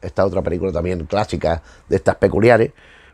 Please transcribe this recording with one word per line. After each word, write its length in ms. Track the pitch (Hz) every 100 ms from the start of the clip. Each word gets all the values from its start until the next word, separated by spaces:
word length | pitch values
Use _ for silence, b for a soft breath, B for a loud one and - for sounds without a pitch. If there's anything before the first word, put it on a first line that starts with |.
esta 240 | 90 - 95
otra 160 | 92
película 300 | - 87 95
también 340 | 90 87 90 76
clásica 560 | 101 107 87 78 82 b b b
de 80 | 95
estas 180 | - 92
peculiares, 580 | 98 - 104 113 113 b b b b